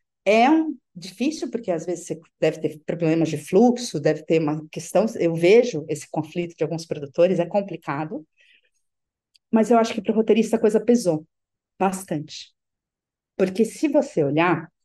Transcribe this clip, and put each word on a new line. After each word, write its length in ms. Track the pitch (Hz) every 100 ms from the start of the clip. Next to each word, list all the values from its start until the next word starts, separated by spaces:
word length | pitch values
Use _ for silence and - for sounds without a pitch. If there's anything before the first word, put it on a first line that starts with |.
| _ _ -
É 240 | 220 247
um, 280 | 320 320 - _ 175
difícil, 540 | - - 269 302 254
porque 180 | 233 -
às 160 | 165 175
vezes 220 | 170 -
você 120 | 160 _ -
deve 200 | 160 160
ter 200 | 156 156 -
problemas 440 | 165 165 160 151
de 80 | 143
fluxo, 640 | - 185 240 240 - 160
deve 240 | 151 151
ter 180 | - 165
uma 240 | 151 156 156
questão, 360 | 165 - 185 220 -
eu 200 | 170 165
vejo 500 | 175 226 233 156 160
esse 200 | 147 -
conflito 460 | 160 151 175 170 -
de 80 |
alguns 220 | 151 160 165
produtores, 540 | 151 143 - 175 190
é 60 | 170
complicado, 800 | 208 196 160 - 143 156 269 - _ _ _ _ _ _ _ _ _ _ _ -
mas 180 | 220 214
eu 80 | 233
acho 160 | 233
que 80 | 226
pro 120 | 196
roteirista 420 | 214 220 220 214 220
a 40 |
coisa 200 | 214 214
pesou 480 | 214 240 180 156 - _ _ _ _ -
bastante. 760 | 196 190 - 156 151 - - _ _ _ _ _ _ _ _ -
Porque 300 | 190 190 220
se 240 | - 311
você 340 | 294 - -
olhar, 480 | 143 147 175 165 165 _